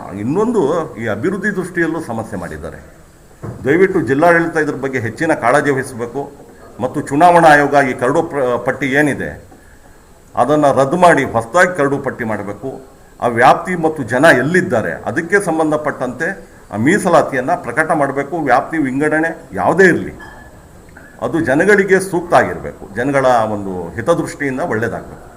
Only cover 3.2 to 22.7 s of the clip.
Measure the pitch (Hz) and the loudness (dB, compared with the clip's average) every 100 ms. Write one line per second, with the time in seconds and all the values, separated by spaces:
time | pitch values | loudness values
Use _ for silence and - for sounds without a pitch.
3.2 | - - - - 110 170 190 180 117 135 | -20 -16 -14 -6 0 2 4 2 0 2
4.2 | 175 170 160 160 151 131 135 131 110 - | 4 4 2 -2 -2 -4 -6 -4 -6 -4
5.2 | 160 151 120 143 143 135 127 113 120 139 | -2 0 2 2 2 -2 -4 -8 -8 -8
6.2 | - - - - - - 123 151 - 143 | -10 -14 -20 -20 -20 -8 -6 -6 -4 4
7.2 | 175 170 165 147 139 139 131 123 127 156 | 6 8 8 6 6 2 2 0 0 0
8.2 | 165 139 123 120 131 127 139 139 147 107 | 0 -2 -2 0 -2 -4 -2 2 2 0
9.2 | 78 82 - - - - - - - - | -6 -10 -18 -20 -20 -20 -20 -20 -20 -20
10.2 | - - 127 151 147 123 139 180 175 143 | -8 -2 0 2 2 2 2 4 4 4
11.2 | 127 113 110 175 185 180 135 139 135 110 | 2 -2 0 2 2 2 -2 -2 -4 -6
12.2 | 110 104 101 104 135 - - - - - | -6 -6 -6 -10 -10 -12 -16 -20 -20 -4
13.2 | 123 117 135 175 190 175 165 156 117 127 | -2 4 4 4 0 -2 -2 -2 -2 4
14.2 | 160 127 135 180 117 117 90 71 - 131 | 6 6 4 0 2 -2 -2 -6 -6 -4
15.2 | 170 196 180 160 156 151 147 - 127 120 | 0 0 0 0 0 0 -2 -4 -6 -4
16.2 | 170 196 - - - 104 131 202 180 160 | -6 -6 -14 -20 -10 -2 2 2 4 2
17.2 | - 135 131 175 120 123 160 156 139 135 | 2 -2 -2 -4 -2 -4 -2 0 0 -2
18.2 | 139 170 139 127 - 160 131 135 156 156 | -4 -4 2 2 2 -2 -2 0 0 0
19.2 | 165 - - 92 101 170 180 - - - | -2 -4 -10 -2 0 4 4 4 -4 -12
20.2 | - - - - - - - - - - | -18 -20 -20 -20 -20 -20 -20 -20 -20 -8
21.2 | 127 165 123 143 190 202 185 185 185 175 | -4 -2 0 2 4 2 4 2 0 -6
22.2 | 165 139 98 82 73 | 0 2 2 -4 -10